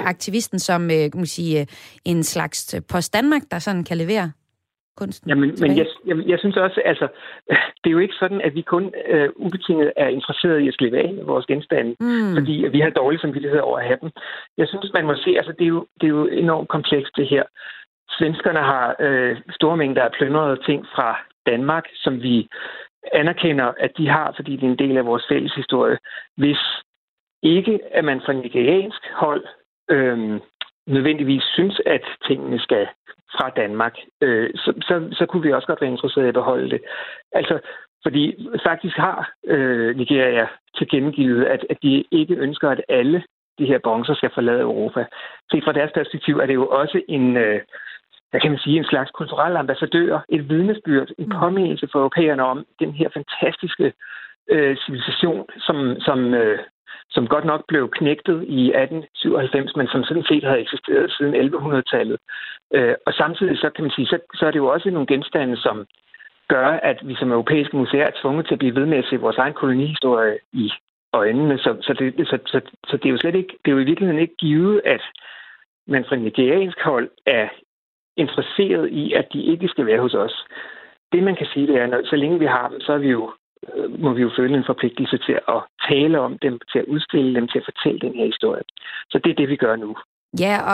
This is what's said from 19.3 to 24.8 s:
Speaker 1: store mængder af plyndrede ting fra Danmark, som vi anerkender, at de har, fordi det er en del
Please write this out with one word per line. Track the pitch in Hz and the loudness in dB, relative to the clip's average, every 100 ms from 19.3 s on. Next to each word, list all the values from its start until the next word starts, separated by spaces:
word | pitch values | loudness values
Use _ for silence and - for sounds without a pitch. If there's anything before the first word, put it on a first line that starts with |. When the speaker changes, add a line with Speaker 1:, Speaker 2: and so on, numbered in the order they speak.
| 120 - | -2 -8
Speaker 1:
store | - 156 165 | 0 2 2
mængder | 143 131 | 2 2
af | 123 | 0
plyndrede | - 139 151 151 135 - | 2 0 2 2 0 0
ting | 143 - | -2 -2
fra | - 120 110 - _ - | -4 -2 -2 -8 _ -2
Danmark, | 117 135 160 160 | 0 0 -2 -4
som | - - 131 | -6 -4 -2
vi | 123 120 - - - - - _ - | 2 0 0 -6 -14 -16 -18 _ -2
anerkender, | 170 151 175 170 143 123 - | 2 2 0 0 2 0 -2
at | 131 - | -4 -2
de | 151 | 0
har, | 151 151 - | 0 0 -6
fordi | 139 135 | -8 -2
det | |
er | 131 | 0
en | |
del | 123 | 0